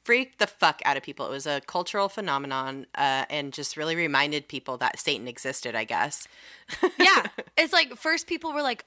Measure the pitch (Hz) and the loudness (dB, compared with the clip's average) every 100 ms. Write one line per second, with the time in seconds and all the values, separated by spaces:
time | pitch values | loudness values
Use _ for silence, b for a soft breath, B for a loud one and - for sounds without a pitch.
0 | - 240 254 - 208 - 165 - 143 135 | 0 0 0 -2 -2 4 2 2 2 2
1 | - 135 127 139 151 139 - 175 170 208 | 2 -8 -6 -4 -2 -4 -2 -6 -2 0
2 | 196 220 185 139 139 131 131 135 - - | 0 -2 -2 -2 -2 -4 -4 -8 -10 0
3 | 139 135 - 151 139 147 139 156 156 165 | 2 2 -2 -4 -6 -6 -6 -4 -2 0
4 | 165 139 147 147 - 135 - 127 123 - | 4 4 4 0 -6 -10 -8 -2 -2 0
5 | - 139 123 120 131 - 123 110 113 98 | -2 -2 -6 -8 -6 -4 -4 -4 -2 -2
6 | 139 - - B B B B B 359 - | -2 -2 -8 B B B B B -2 4
7 | 359 320 - - - - 320 349 277 247 | 6 6 2 -8 -4 0 4 4 2 -2
8 | 311 320 - 339 320 294 277 233 | -2 -2 -2 -6 -4 -2 -2 -2